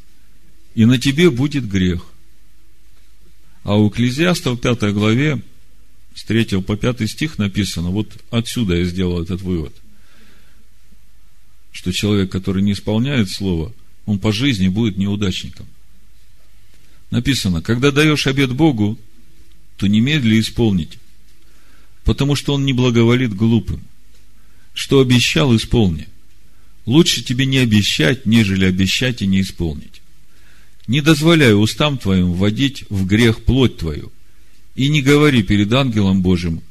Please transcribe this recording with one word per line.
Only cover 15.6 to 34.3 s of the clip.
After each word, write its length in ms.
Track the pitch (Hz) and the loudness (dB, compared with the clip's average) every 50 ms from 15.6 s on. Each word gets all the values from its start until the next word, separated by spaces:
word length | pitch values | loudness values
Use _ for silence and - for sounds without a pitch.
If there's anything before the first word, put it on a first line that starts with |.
| - - - - - - - - - - - - - - - - - - - - - - - - - - - - - - | -14 -16 -16 -16 -16 -16 -16 -16 -16 -16 -16 -16 -16 -16 -16 -16 -16 -16 -14 -14 -16 -16 -16 -16 -16 -16 -16 -16 -10 -4
Написано: 500 | - 117 123 143 135 - - 101 90 - | -4 -2 0 0 0 0 0 0 0 0
«Когда 300 | - - 117 120 127 143 | 0 0 0 2 2 4
даешь 340 | 139 143 151 156 151 139 - | 4 4 4 4 4 2 0
обет 280 | - 135 135 139 127 123 | 0 2 2 0 0 2
Богу, 440 | 131 160 160 135 110 104 104 110 - - - - - - - - - - - - - - - - - | 2 2 2 4 4 0 0 0 -4 -8 -14 -14 -14 -16 -14 -14 -14 -14 -14 -16 -16 -16 -16 -8 -2
то 80 | - | 0
немедли 540 | 98 104 110 113 135 151 156 123 113 110 113 | 2 4 4 4 4 2 2 4 4 4 4
исполнить, 580 | 107 - - - 120 110 98 90 76 - - - - - - - - - - - - - - - - - - - - - - - - | 2 2 0 2 2 2 2 2 0 -2 -8 -14 -14 -14 -14 -14 -16 -16 -16 -16 -16 -16 -16 -16 -16 -16 -16 -16 -16 -16 -16 -4 0
потому 280 | - 110 - 139 143 143 | 0 2 2 2 0 0
что 220 | 135 - - 143 | 0 0 0 0
он 100 | 139 139 | 0 2
не 80 | 139 131 | 2 2
благоволит 600 | 120 127 127 117 117 117 117 120 127 131 120 101 | 4 4 4 6 6 6 6 6 4 2 0 0
глупым. 480 | 92 113 113 117 110 92 - 82 78 - - - - - - - - - - - - - - - - - - - | 2 2 4 4 4 2 0 -6 -6 -8 -12 -14 -16 -16 -14 -14 -14 -14 -16 -16 -16 -16 -16 -16 -16 -16 -12 -10
Что 260 | - - - 139 139 | -10 -2 4 6 6
обещал, 560 | 135 123 123 123 123 - - 165 156 135 117 | 6 6 6 4 4 4 2 2 4 4 4
исполни. 520 | 110 - - - 120 110 92 82 78 - - - - - - - - - - - - - - - - - | 2 2 2 2 4 4 4 2 0 -6 -10 -14 -14 -14 -16 -16 -16 -16 -16 -16 -16 -16 -16 -16 -10 -4
Лучше 360 | - 117 156 180 - - - | 4 6 6 6 6 4 -2
тебе 240 | 120 - 127 123 135 | -2 -2 0 0 0
не 120 | 135 135 135 | 2 4 4
обещать, 680 | 127 120 107 107 95 - - - 151 156 131 120 - | 4 6 6 4 4 4 0 2 2 2 2 0 2
нежели 380 | 101 113 117 113 95 95 95 95 | 4 4 6 6 4 4 2 2
обещать 580 | 92 92 92 95 92 - - 127 127 123 - | 2 4 4 2 2 2 0 0 -2 -2 -2
и 60 | 98 95 | 0 2
не 140 | 95 95 | 2 2
исполнить. 600 | 95 - - - 87 80 73 - - - - - - - - - - - - - - - - - - - - - - - | 2 0 -2 -4 -4 -4 -4 -6 -10 -14 -16 -16 -16 -16 -16 -16 -16 -16 -16 -16 -16 -16 -16 -16 -16 -16 -16 -14 -4 0
Не 140 | 110 151 | 0 2
дозволяй 520 | 143 156 160 156 156 165 170 160 147 120 104 | 4 4 4 6 6 6 6 8 8 8 8
устам 440 | 101 107 107 - - 151 151 143 127 | 6 4 2 2 0 0 0 0 -2
твоим 340 | - 95 95 92 90 90 | 0 2 2 4 4 2
вводить 540 | 87 87 98 104 107 117 139 135 - - - - | 2 2 2 0 2 0 -2 -2 -2 -6 -10 -6
в 160 | 101 98 95 | -2 -2 0
грех 380 | 90 101 110 120 113 110 - - | 2 4 6 6 6 4 4 2
плоть 320 | - 117 135 131 110 - | 2 4 4 4 4 2
твою, 340 | - 85 80 73 - - - - - - - | -2 -4 -6 -4 -6 -8 -12 -14 -16 -16 -16